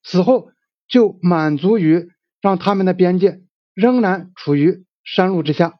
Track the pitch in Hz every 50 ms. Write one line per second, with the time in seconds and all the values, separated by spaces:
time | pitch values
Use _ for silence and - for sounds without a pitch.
0 | _ - - 180 180 240 262 226 - _ _ _ _ _ _ _ _ _ - 247
1 | 233 196 - _ - 175 175 165 156 156 151 139 147 190 226 220 170 156 160 170
2 | 170 175 _ _ _ _ _ _ - 196 190 180 - 202 202 196 190 185 180 185
3 | 185 180 180 185 190 190 180 - _ _ _ _ _ _ _ 185 196 247 254 247
4 | 220 185 190 185 185 185 _ - - 147 147 143 147 180 185 185 _ _ _ _
5 | _ - - - 185 185 196 175 151 151 147 - 170 165 -